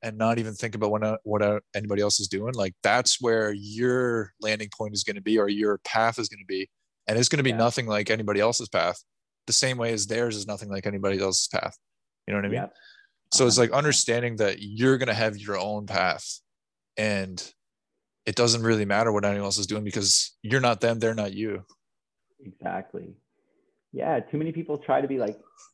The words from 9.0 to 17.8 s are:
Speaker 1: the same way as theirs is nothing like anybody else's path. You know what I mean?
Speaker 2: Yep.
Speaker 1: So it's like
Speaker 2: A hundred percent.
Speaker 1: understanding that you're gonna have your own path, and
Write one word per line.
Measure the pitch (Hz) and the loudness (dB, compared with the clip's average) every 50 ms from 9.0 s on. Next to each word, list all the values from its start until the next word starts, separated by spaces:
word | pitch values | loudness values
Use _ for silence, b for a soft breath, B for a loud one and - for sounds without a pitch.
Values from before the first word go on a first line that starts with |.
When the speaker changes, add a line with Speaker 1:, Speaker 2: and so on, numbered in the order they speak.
| - _ _ _ _ _ _ _ - - | -8 _ _ _ _ _ _ _ -6 0
Speaker 1:
the | |
same | 117 - 139 131 127 | 2 2 2 2 0
way | 123 117 117 | 0 -2 -2
as | 113 107 98 | 0 -2 -2
theirs | 104 113 117 120 117 107 | -2 0 0 0 0 -2
is | 104 98 | -6 -8
nothing | 107 104 98 107 101 | -8 -10 -10 -8 -8
like | 98 98 - | -6 -6 -4
anybody | 107 101 98 98 98 98 95 | -4 -4 -2 0 0 0 2
else's | 98 95 92 - - - | 0 2 0 0 0 0
path. | - - - - - - _ _ _ _ _ _ _ _ - - | -2 -2 -4 -4 -6 -10 _ _ _ _ _ _ _ _ -6 -4
You | 104 | -2
know | 101 | -2
what | 101 | -2
I | 101 | -2
mean? | 110 123 - | -2 -4 -6
Speaker 2:
Yep. | - b b b b b b b b b b _ - | -8 b b b b b b b b b b _ 0
Speaker 1:
So | - - 131 | 2 4 4
it's | 120 110 127 | 6 6 6
like | 120 113 | 4 4
Speaker 2:
A | 120 | 4
hundred | 139 147 151 135 | 2 2 2 2
percent. | - - - 117 120 | 2 2 2 0 0
Speaker 1:
understanding | 120 120 113 | 0 -2 -2
that | 107 107 98 95 98 | 0 0 0 0 -2
you're | 104 104 104 107 123 135 135 120 | -6 -8 -2 2 4 4 4 4
gonna | 131 120 104 | 2 0 0
have | 110 113 110 104 101 | 0 0 0 -2 -4
your | 101 104 101 92 | -6 -6 -4 -4
own | 95 104 104 104 104 | -2 -4 -4 -6 -4
path, | 98 101 87 90 90 71 - - - - - _ _ _ _ _ _ _ _ _ _ - | -2 0 0 2 2 0 -2 -6 -12 -12 -14 _ _ _ _ _ _ _ _ _ _ -4
and | - 107 107 104 98 95 95 92 90 - - - _ _ _ _ _ | -2 0 0 0 -2 -4 -6 -8 -12 -12 -14 -16 _ _ _ _ _